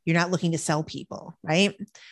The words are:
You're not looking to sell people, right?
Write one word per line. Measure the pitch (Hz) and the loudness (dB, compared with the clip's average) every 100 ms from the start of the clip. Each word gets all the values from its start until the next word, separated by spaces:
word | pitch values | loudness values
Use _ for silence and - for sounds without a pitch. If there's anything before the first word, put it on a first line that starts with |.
| 170 | 0
You're | 170 | 2
not | 175 | 2
looking | 180 170 | 0 0
to | 160 | -2
sell | - 156 | 0 -2
people, | 160 139 - - - - | -2 -10 -12 -14 -14 -12
right? | 160 165 202 - 208 - - | 0 2 2 0 -12 -16 -20